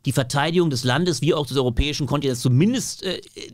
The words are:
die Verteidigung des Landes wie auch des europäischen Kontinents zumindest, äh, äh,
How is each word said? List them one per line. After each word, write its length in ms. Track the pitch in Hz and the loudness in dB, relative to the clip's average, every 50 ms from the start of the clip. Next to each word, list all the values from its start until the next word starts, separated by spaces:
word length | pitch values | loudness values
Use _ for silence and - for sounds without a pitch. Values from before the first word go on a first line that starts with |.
| - | -6
die 80 | 139 - | -2 -2
Verteidigung 560 | 143 131 - - 143 143 165 170 180 170 160 | -2 -2 0 0 -2 0 2 2 2 2 2
des 160 | 135 120 123 | 0 0 0
Landes 380 | 123 123 147 180 175 151 - 139 | 0 0 2 2 0 0 0 0
wie 100 | 156 165 | 0 0
auch 140 | 156 139 | 0 -2
des 100 | - 127 | -2 0
europäischen 500 | 139 127 123 117 135 139 147 143 - 151 | 0 0 2 2 0 0 0 -2 -4 -4
Kontinents 340 | 117 139 147 143 135 127 123 | -2 -2 -2 -2 -2 -2 0
zumindest, 640 | - 131 123 127 180 220 262 240 - - - - - | 2 2 4 4 4 4 2 0 -4 -6 -8 -8 -8
äh, 120 | 185 175 | -8 -8
äh, 40 | - - - - - - - | -8 -10 -16 -18 -18 -18 -16